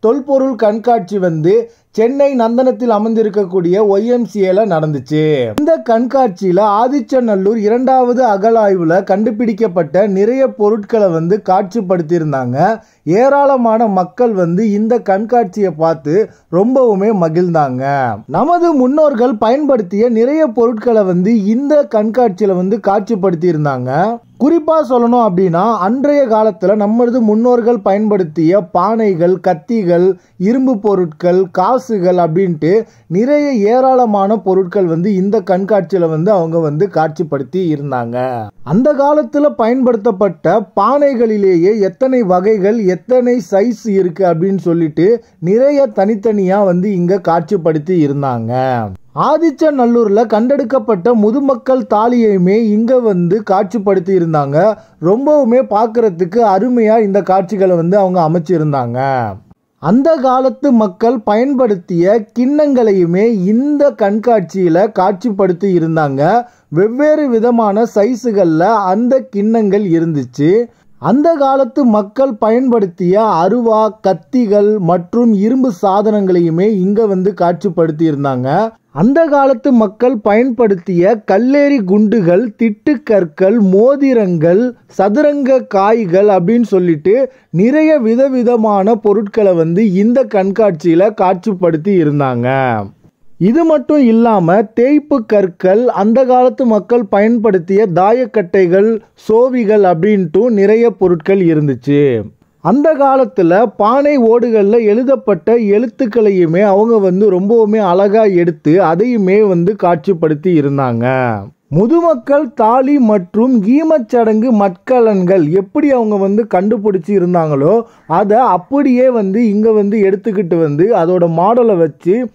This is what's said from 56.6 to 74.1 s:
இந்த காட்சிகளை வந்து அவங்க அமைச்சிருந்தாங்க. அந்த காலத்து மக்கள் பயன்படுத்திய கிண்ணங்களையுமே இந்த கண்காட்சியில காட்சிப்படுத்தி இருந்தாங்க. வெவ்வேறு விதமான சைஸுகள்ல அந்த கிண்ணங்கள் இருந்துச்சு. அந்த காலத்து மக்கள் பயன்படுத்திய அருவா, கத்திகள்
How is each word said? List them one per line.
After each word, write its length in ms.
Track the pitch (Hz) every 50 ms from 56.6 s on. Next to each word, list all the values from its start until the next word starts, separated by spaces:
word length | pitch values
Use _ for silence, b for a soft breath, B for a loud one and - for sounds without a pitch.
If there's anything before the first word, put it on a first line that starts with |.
| 208 254 247 240 220 214 220 233
இந்த 240 | 220 196 190 202
காட்சிகளை 540 | 180 - 185 196 190 180 220 185 196 185 180
வந்து 220 | 170 165 170 190 208
அவங்க 220 | 196 185 180 180
அமைச்சிருந்தாங்க. 800 | 165 156 165 180 151 - 185 165 156 151 143 135 123 120 117 123 135 139 135 127 117 107 95 110 _ _ _ _ _ _ _ _
அந்த 380 | - - 214 254 277 330 320
காலத்து 560 | 311 247 262 254 262 262 262 220 - - 285
மக்கள் 460 | 247 226 214 202 180 _ 226 233 262 240
பயன்படுத்திய 1080 | 214 - 208 220 247 277 285 247 262 226 208 180 175 _ 185 170 170 185 214 240 214 _ _ 233
கிண்ணங்களையுமே 840 | 247 262 294 302 302 294 277 247 240 220 196 190 175 165 170 185 208 233 240 202 175
இந்த 460 | 190 214 233 269 294 302 285 285 285
கண்காட்சியில 1040 | - - 214 196 202 220 208 247 233 214 175 156 - 190 185 175 160 175 202 226
காட்சிப்படுத்தி 840 | 208 185 185 196 208 180 - 247 208 190 196 185 180 165 - 202 185 175
இருந்தாங்க. 440 | 160 160 160 160 151 143 135 135 143 170 208 240 240 b b b b b
வெவ்வேறு 600 | 147 156 196 220 233 254 285 302 302 311 302 277
விதமான 580 | 233 226 214 240 240 233 226 208 196 214 233 - -
சைஸுகள்ல 680 | 214 202 233 254 214 - 240 214 196 190 170 160 156 170 202 226 214 202
அந்த 360 | 185 185 208 240 247 262 262
கிண்ணங்கள் 640 | 247 262 - 202 202 214 226 233 214 196 185 208
இருந்துச்சு. 680 | 214 190 165 165 165 165 160 147 131 127 - - 143 160 190 226 240 233 b b b b b _ 123
அந்த 280 | 151 208 277 294 339 339 294
காலத்து 460 | 277 269 269 269 269 233 - 311 277
மக்கள் 480 | 240 208 208 202 202 _ - 269 269 233
பயன்படுத்திய 920 | 208 - 208 226 247 269 262 233 233 202 180 170 _ 185 175 185 208 226
அருவா, 580 | 220 190 160 170 190 226 247 233 226 220 214 220 214 202 _
கத்திகள் 760 | - 190